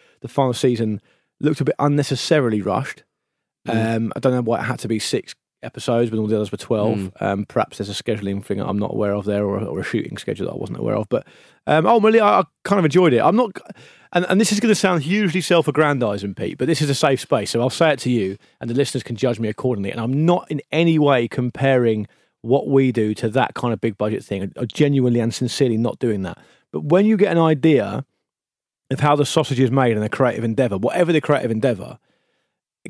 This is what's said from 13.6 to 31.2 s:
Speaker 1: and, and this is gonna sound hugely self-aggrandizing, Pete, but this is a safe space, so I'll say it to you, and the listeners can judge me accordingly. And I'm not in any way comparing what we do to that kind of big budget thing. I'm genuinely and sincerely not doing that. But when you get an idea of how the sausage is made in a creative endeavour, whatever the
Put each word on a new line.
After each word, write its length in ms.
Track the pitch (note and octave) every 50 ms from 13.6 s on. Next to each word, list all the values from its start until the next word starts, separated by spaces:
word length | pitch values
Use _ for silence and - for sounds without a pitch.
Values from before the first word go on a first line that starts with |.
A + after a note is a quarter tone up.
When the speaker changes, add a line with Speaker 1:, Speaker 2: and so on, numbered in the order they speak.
| - - - - - - - _ - _
Speaker 1:
and, 140 | - F3 F3+ -
and 100 | F#3+ G3
this 100 | A3 -
is 60 | G#3 G3+
gonna 140 | - A3 G#3
sound 300 | - - F#3 F3+ E3 C3
hugely 360 | D#3 F#3+ G#3+ G#3+ F3 D3+ F#3
self-aggrandizing, 960 | D#3+ - F3 E3+ - D3+ C3+ D3 D#3 D3 C#3+ C3 A#2+ G#2+ G#2 G2+ G2 G2+ F#2+
Pete, 240 | - G#2+ - F2 -
but 80 | B2+
this 160 | C#3+ D3+ -
is 80 | D3+ C#3
a 40 | C#3
safe 260 | - - C#3+ C3+ -
space, 300 | - - C#3 A2+ G2+ -
so 80 | - A#2
I'll 80 | A#2+ B2+
say 220 | - - E3+ D#3
it 80 | C#3+ -
to 100 | - B2
you, 260 | B2 A2+ G2 F#2+ G2 - _ _ _ _
and 80 | B2 A#2
the 60 | A#2
listeners 280 | C3+ C3 - - B2+ -
can 120 | - A#2
judge 220 | G#2 - B2 A#2 G#2+
me 80 | A2+ G#2+
accordingly. 420 | G#2+ - - B2+ B2 G2+ G2 G2
And 80 | - A#2
I'm 260 | A2 A#2+ C3 C#3+ D#3
not 240 | E3+ F3 F3+ - -
in 100 | D#3 C3+ - _
any 260 | D3+ D#3 E3+ E3+ E3 D#3
way 300 | D3 C#3+ C3+ B2 A#2+ A2+
comparing 800 | - - B2+ B2 - - C#3 C#3 C3+ B2+ A#2+ A#2 A2 G#2+ G#2 - _ _ _ _ _ _
what 260 | - A#2 B2+ C#3+ -
we 240 | C#3+ C3+ C3+ C3+ B2+
do 240 | A2 A#2 G#2+ G#2+ G#2+
to 140 | - - A2
that 260 | G#2+ C3 A#2+ - -
kind 180 | - - A#2+
of 80 | A2 F#2+
big 160 | - A#2 G#2
budget 280 | - G#2+ G#2+ G#2+ F#2+ -
thing. 280 | - G2+ F#2+ G2 G2 -
I'm 100 | - B2
genuinely 540 | A2+ - - D3+ C#3+ C#3+ C3+ B2 B2 A#2+ A#2+
and 120 | A2+ A#2
sincerely 440 | A2 - C3 A#2 - - C#3 B2 A2+
not 240 | A2 A#2 A#2 - -
doing 220 | C3 A#2+ G#2+ G2
that. 160 | F#2 F2 E2+ - - _ _ _ _ _
But 80 | - D#3
when 240 | D#3 D3 E3+ F#3+ G#3
you 100 | G#3+ A3
get 140 | F#3 G3+ F3
an 80 | E3 E3+
idea 640 | E3 D#3+ D#3 C3+ B2+ D#3+ D3+ B2 G#2 G2 G#2 C3 C#3 - _ _ _ _ _ _ _ _ _ _ _ _ _ _ _ -
of 80 | C3+ -
how 160 | D3 D3 D3
the 100 | C#3+ C#3+
sausage 360 | - - D#3+ C#3+ - C3+ B2
is 100 | C3 A#2
made 260 | C3 C3+ C3 A#2+ A2+
in 60 | G#2
a 60 | G#2+ G#2+
creative 340 | - - C3 A#2+ - A2
endeavour, 340 | A2+ A2+ A2 A#2 C3 A2+ G2
whatever 360 | F#2 G#2+ B2+ - F3+ F3 D#3+
the 80 | E3 D3+